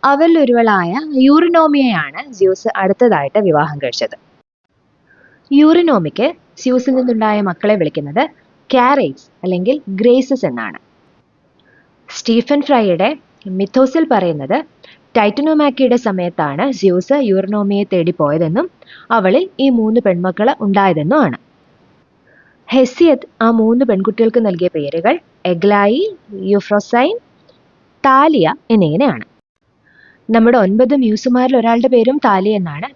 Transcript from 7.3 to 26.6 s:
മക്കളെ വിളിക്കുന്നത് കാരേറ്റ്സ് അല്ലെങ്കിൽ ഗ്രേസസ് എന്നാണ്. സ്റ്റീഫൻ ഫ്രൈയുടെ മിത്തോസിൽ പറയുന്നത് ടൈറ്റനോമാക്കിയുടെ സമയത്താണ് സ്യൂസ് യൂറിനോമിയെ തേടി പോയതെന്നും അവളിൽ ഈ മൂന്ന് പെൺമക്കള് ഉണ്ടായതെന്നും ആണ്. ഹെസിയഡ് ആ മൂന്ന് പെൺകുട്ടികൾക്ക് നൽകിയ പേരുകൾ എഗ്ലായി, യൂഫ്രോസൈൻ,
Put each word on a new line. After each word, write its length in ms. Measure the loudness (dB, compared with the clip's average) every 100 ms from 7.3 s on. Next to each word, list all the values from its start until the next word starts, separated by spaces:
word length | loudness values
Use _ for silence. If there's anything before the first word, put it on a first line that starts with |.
| 0
മക്കളെ 340 | -2 -2 -2 0
വിളിക്കുന്നത് 540 | -2 -4 -6 -4 -4 _ _ _ _
കാരേറ്റ്സ് 520 | 0 2 2 -2 -6 _ _
അല്ലെങ്കിൽ 380 | -6 -4 -2 -4 -6
ഗ്രേസസ് 560 | -2 2 2 0 -4 -4
എന്നാണ്. 340 | -6 -12 -14 _ _ _ _ _ _ _ _ _ _ _ _ _
സ്റ്റീഫൻ 520 | -12 -2 -2 2 -2
ഫ്രൈയുടെ 540 | 2 0 2 0 -2 -4 _ _ -10
മിത്തോസിൽ 600 | -6 -2 2 2 0 0
പറയുന്നത് 520 | 0 0 -4 -4 -4 -6 _ -20 _ _ 0
ടൈറ്റനോമാക്കിയുടെ 800 | 0 0 0 2 0 0 0 2
സമയത്താണ് 760 | -2 -4 -6 -4 -4 -2 -4
സ്യൂസ് 420 | 0 0 0 0 -2
യൂറിനോമിയെ 640 | 0 0 -2 -4 -2 -2
തേടി 280 | -2 -2 -2
പോയതെന്നും 600 | -2 -2 0 -2 -2 -4 _ -20 -20 -4
അവളിൽ 380 | 0 2 0 -2 -2
ഈ 100 | 0
മൂന്ന് 320 | 0 0 0
പെൺമക്കള് 540 | 0 -2 -4 -2 -2 -2
ഉണ്ടായതെന്നും 640 | -2 0 0 0 0 0
ആണ്. 140 | 0 -4 _ _ _ _ _ _ _ _ _ _ _ _ -4
ഹെസിയഡ് 580 | 0 0 2 2 2 -4 _
ആ 100 | 0
മൂന്ന് 340 | 2 2 0 0
പെൺകുട്ടികൾക്ക് 600 | 0 -2 0 0 0 -2
നൽകിയ 240 | -2 -4 -4
പേരുകൾ 440 | -6 -4 -2 -2 _ _ -6
എഗ്ലായി, 680 | -2 0 2 2 0 -4 -8 _
യൂഫ്രോസൈൻ, 840 | -10 -2 -2